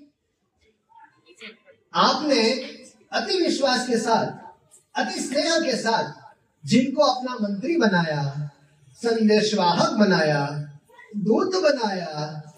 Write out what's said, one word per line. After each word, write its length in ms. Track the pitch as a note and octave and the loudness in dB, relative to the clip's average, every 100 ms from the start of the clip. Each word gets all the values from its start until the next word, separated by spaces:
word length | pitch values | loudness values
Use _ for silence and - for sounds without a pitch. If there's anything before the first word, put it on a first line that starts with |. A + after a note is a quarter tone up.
| - _ _ _ _ _ _ _ _ A5+ - _ _ - G#3+ - _ - _ | -20 _ _ _ _ _ _ _ _ -20 -20 _ _ -20 -20 -20 _ -20 _
आपने 580 | F3 G#3 D4 D4+ A#3+ A3 C4 - - - _ - | 0 0 2 0 2 2 0 -6 -14 -20 _ -8
अति 260 | - - F#4+ | -6 -2 -2
विश्वास 500 | D#4 - C4 B3 - | 0 0 0 0 0
के 80 | A3+ | -2
साथ, 300 | A3+ A3 - - - - _ _ _ - | 2 0 0 -8 -18 -20 _ _ _ -6
अति 200 | B3 - | -4 -4
स्नेह 380 | - C#4+ D#4 E4+ | -4 -2 0 0
के 180 | C4 A3 | 0 -2
साथ 360 | A3+ A3+ D3+ - - _ _ _ C#3+ | -2 -2 -2 -10 -20 _ _ _ 2
जिनको 360 | A3 C#4 D4+ | 2 2 2
अपना 320 | C#4 B3+ B3+ | 2 2 -4
मंत्री 420 | B3 G3+ G3+ C4 E4 | -6 -4 -4 -2 2
बनाया, 760 | A3 F3+ E3 D3 C#3 C#3 D3 - _ _ _ | 2 2 0 -2 -4 -6 -10 -12 _ _ _
संदेशवाहक 1000 | - - A3+ G#3+ G#3 G3+ G#3 - F3 - | -6 -2 2 4 4 2 2 2 2 2
बनाया, 540 | A3 G3+ E3+ D#3 D3 C#3 D3 D3 - _ - - G#3 | 4 4 4 2 0 -2 -6 -10 -16 _ -20 -12 -4
दूत 460 | G3+ B3+ F#4 F#4 | 0 2 2 0
बनाया, 800 | D#4 C4 G#3+ F#3 E3+ D3+ D3+ D#3 - | 2 0 -2 -4 -6 -8 -8 -10 -16